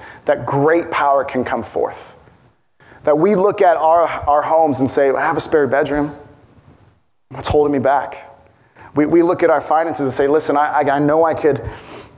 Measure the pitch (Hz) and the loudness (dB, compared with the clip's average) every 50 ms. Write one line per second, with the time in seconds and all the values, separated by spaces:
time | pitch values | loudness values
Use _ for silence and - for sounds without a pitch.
0 | - - - - - - 147 - 123 117 131 139 139 151 165 170 170 170 - - | -18 -20 -20 -8 -4 -2 -2 -2 -2 -4 -2 0 2 2 2 2 0 -2 -4 -2
1 | 151 143 139 139 131 - - 127 120 - 135 120 110 - - - - - - - | 0 0 2 0 0 -2 -4 -4 -4 -4 -6 -8 -8 -8 -6 -6 -6 -6 -6 -12
2 | - - - - - - - _ _ _ _ _ _ _ _ _ _ - - - | -18 -20 -20 -20 -20 -20 -20 _ _ _ _ _ _ _ _ _ _ -20 -20 -6
3 | - 151 147 151 160 202 208 180 190 208 190 202 202 180 165 156 151 160 165 175 | -2 0 2 2 2 2 2 2 2 0 2 2 2 2 2 2 2 2 4 4
4 | 170 - - - - 147 147 151 147 151 160 160 160 156 135 117 135 139 - - | 2 0 -2 -4 -2 0 0 0 0 0 2 2 2 2 0 0 -2 0 0 2
5 | 139 139 127 127 139 156 160 151 - - - 156 143 127 127 135 156 139 139 147 | 2 2 2 0 -2 -2 -2 -2 -2 0 2 2 2 2 0 0 0 0 -2 -4
6 | 147 151 147 - - - - - _ _ _ - _ - - _ _ _ _ _ | -4 -4 -8 -12 -20 -20 -20 -20 _ _ _ -20 _ -20 -20 _ _ _ _ _
7 | _ _ _ _ _ _ 127 131 131 - 151 151 147 147 143 139 127 131 139 139 | _ _ _ _ _ _ -16 -12 -6 -2 0 2 2 2 0 0 0 0 0 0
8 | - - - - - - - - _ _ _ _ _ _ _ - - - - - | -2 -6 -10 -16 -20 -20 -20 -20 _ _ _ _ _ _ _ -20 -20 -8 -2 -2
9 | 151 147 165 170 170 170 180 - 175 165 160 143 131 - 156 156 165 165 151 - | 0 2 4 4 4 2 2 2 2 2 2 2 0 0 0 0 0 -2 -4 -4
10 | 143 131 123 - 139 139 147 156 151 - 143 143 147 147 - 143 147 135 139 143 | -4 -4 -2 0 0 2 2 0 0 0 0 0 0 0 0 0 0 0 0 0
11 | 147 143 151 160 165 160 151 - - 156 139 123 - - - - - - - - | 2 2 2 2 2 0 0 0 0 0 0 0 -4 -10 -14 -14 -18 -20 -20 -20
12 | - - - | -20 -20 -20